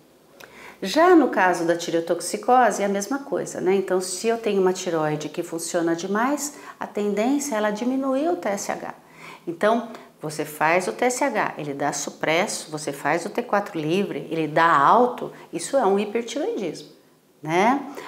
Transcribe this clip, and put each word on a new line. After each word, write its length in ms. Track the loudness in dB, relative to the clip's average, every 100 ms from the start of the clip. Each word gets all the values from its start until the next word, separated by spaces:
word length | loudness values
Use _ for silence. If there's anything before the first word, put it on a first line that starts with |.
| _ _ _ -20 -20 -20 -20 -12
Já 360 | -4 4 8 8
no 120 | 6
caso 360 | 4 2 4
da 120 | 2 0
tireotoxicose, 1040 | 0 -2 0 -2 -4 -4 2 4 4 2
é 20 |
a 40 | -2
mesma 300 | -2 -4 -6
coisa, 400 | -4 -6 -4 -4
né? 140 | 0
Então, 260 | 2 2 -2
se 280 | -2 -4 -2
eu 100 | -2
tenho 220 | 0 2
uma 120 | 2
tireoide 560 | 0 -2 -2 0 -2 -4
que 140 | -8
funciona 540 | -8 -8 -4 -2 0 -2
demais, 580 | -2 0 0 -2 -6 -10 -16 -12
a 80 | -10
tendência 680 | -4 -2 0 0 0 -2
é 40 | -2
ela 120 | -2
diminuir 580 | -2 -2 -2 0 0 0
o 80 | -2
T 120 | -2
S 220 | -4 -4
H. 240 | -6 -8 -14 -18 -20 -20 -16 -12
Então, 420 | 0 2 2 -2 -12 -20 _
você 240 | -10 -6
faz 420 | -6 0 2 2 0
o 60 |
T 120 | 0
S 200 | 0 0
H, 300 | 0 0 -2 -4
ele 160 | -8
dá 180 | -4 -2
supresso, 760 | -2 -6 -4 0 2 2 -4 -8
você 220 | -8 -8
faz 320 | -4 0 0
o 60 | -2
T 120 | -6
quatro 360 | 0 0 0 -4
livre, 500 | 0 0 0 -4 -6
ele 160 | -4 0
dá 240 | 4 6
alto, 640 | 6 6 6 4 0 -10 -12 -12
isso 240 | -10 -2 0
é 100 | 2
um 120 | 2
hipertiroidismo, 880 | 0 -4 -4 -4 -4 -4 -4 -8 -14 -20 _ _ _ _
né? 380 | -2 2 4 2 -2 -12